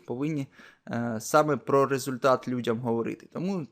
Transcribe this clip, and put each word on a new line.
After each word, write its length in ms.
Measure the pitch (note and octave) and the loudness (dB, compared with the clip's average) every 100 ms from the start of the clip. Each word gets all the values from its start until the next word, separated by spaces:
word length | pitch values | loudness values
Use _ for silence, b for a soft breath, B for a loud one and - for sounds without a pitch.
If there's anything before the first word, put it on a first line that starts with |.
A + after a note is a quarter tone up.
| - | -8
повинні, 400 | B2 D3+ D3+ C#3 B B B - | -4 -2 -2 -6 B B B -8
е, 300 | A#2 A#2+ A2 | -4 -4 -4
саме 360 | - D#3 D3+ C3+ | 2 2 4 0
про 280 | - C3+ C3+ | 2 2 4
результат 640 | C3+ C3 B2+ C3+ B2+ - | 2 -2 0 2 2 2
людям 320 | B2 A#2 A2+ | -4 -2 -2
говорити. 480 | B2 A#2 A2 - - | 0 0 -2 -6 -10
Тому 320 | - F3 F#3+ - | -6 -4 -4 -6